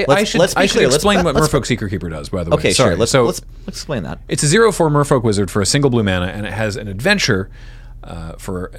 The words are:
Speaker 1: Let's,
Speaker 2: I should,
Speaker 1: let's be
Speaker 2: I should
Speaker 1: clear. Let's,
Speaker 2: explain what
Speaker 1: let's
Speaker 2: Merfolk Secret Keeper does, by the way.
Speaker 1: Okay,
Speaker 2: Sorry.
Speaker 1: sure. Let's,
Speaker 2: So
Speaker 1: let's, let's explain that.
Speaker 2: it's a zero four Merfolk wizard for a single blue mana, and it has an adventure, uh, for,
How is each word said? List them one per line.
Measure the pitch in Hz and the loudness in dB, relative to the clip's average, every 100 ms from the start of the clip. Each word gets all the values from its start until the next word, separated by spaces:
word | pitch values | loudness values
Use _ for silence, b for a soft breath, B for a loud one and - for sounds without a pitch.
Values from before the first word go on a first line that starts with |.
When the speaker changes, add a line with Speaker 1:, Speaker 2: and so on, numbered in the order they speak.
| 196 | 4
Speaker 1:
Let's, | |
Speaker 2:
I | 196 214 | 2 2
should, | 208 | 2
Speaker 1:
let's | 185 | 2
be | - | 2
Speaker 2:
I | 196 | 2
should | |
Speaker 1:
clear. | - 143 | 4 4
Let's, | 127 | 4
Speaker 2:
explain | 202 196 | 4 2
what | 170 143 | 2 2
Speaker 1:
let's | 151 | 2
Speaker 2:
Merfolk | 143 - | 0 0
Secret | 120 101 | -2 -2
Keeper | 92 85 | -4 -6
does, | 78 71 | -8 -6
by | 92 | -4
the | 85 | 0
way. | 156 | 0
Speaker 1:
Okay, | 131 | 2
Speaker 2:
Sorry. | 92 117 | 2 2
Speaker 1:
sure. | 85 | 2
Let's, | 117 | 2
Speaker 2:
So | 135 | 2
Speaker 1:
let's, | 117 - - - - | 2 0 -10 -16 -14
let's | - | -12
explain | - 131 | -8 -6
that. | 69 82 - | -6 -10 -6
Speaker 2:
it's | 165 | -2
a | 147 | 2
zero | 202 226 | 4 4
four | - 160 | 2 2
Merfolk | 147 139 139 | 2 2 2
wizard | 113 101 95 | 2 2 0
for | 107 | 0
a | 95 | 0
single | 143 139 | 2 2
blue | 120 | 2
mana, | 101 92 90 | 2 0 -2
and | 92 104 | -4 -6
it | |
has | 101 110 95 | -4 -4 -4
an | 107 | -8
adventure, | 95 156 202 - 98 95 B B B B - | -4 0 2 2 0 -2 B B B B -18
uh, | - 87 82 - | -14 -12 -12 -12
for, | - 90 90 | -10 -8 -10